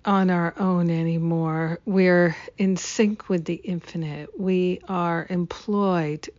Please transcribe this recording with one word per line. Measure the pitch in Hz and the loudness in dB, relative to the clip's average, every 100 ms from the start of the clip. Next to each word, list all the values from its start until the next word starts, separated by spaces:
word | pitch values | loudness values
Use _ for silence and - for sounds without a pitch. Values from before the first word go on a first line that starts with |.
on | - 196 185 | 0 2 4
our | 175 170 - | 2 0 0
own | 190 180 170 | 0 2 2
anymore. | 165 165 165 165 165 160 160 160 170 - | 0 0 0 0 0 0 -2 -4 -4 0
We're | 190 185 175 175 160 - - | 4 6 6 4 0 -8 -2
in | 190 180 | 0 0
sync | - - 214 214 - | -2 0 0 0 -2
with | 185 160 | -2 -2
the | |
infinite. | 170 - 170 - 170 156 147 151 381 | -6 -6 -6 -6 -8 -6 -8 -10 -6
We | 190 185 180 180 - | 0 2 0 -2 -4
are | 185 170 165 - | -2 0 -2 -2
employed | 180 170 - - 202 196 175 151 156 - | -4 -4 -6 -4 0 2 2 0 -4 -10